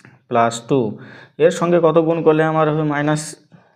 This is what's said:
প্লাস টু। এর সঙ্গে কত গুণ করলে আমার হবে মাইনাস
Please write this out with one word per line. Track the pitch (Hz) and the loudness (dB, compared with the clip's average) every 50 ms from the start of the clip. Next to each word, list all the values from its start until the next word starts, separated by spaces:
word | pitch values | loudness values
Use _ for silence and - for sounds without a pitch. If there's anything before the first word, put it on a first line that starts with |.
| _ - _ _ _ - | _ -20 _ _ _ -4
প্লাস | 120 117 117 117 117 - - - | 0 0 0 0 -2 -6 -4 -2
টু। | 151 135 117 104 104 - - - - - - _ _ - | -2 -2 -2 -4 -8 -12 -18 -20 -20 -20 -20 _ _ 0
এর | 147 175 | 0 2
সঙ্গে | 170 - 170 175 175 175 | 2 0 -2 0 2 2
কত | 165 160 151 170 | 2 4 2 2
গুণ | 160 160 170 165 | 2 0 -2 0
করলে | 147 160 156 156 160 | 2 2 2 2 0
আমার | 160 156 160 156 151 | 0 0 0 0 0
হবে | 151 156 | 0 -2
মাইনাস | 156 151 147 143 147 151 151 151 - - - - _ _ _ - _ _ _ | -2 -2 -2 -2 -2 -2 -2 -4 -6 -10 -16 -20 _ _ _ -20 _ _ _